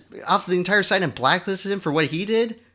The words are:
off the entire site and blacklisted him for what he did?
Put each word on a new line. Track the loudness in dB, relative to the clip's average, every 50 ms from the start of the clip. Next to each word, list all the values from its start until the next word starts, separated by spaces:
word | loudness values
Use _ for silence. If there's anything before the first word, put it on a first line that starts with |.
| -8 -18 -18 -8 -2 0
off | 0 0 0 0
the | 0 0
entire | 0 2 2 2 2
site | 2 2 2 0
and | 0 -2
blacklisted | 0 2 2 2 2 0 -2 -6 -4 -4 -4
him | -6 -4
for | -2 -2
what | 0 2 0 0
he | 0 -4 -2
did? | 0 0 0 0 0 -4 -12 _ _ _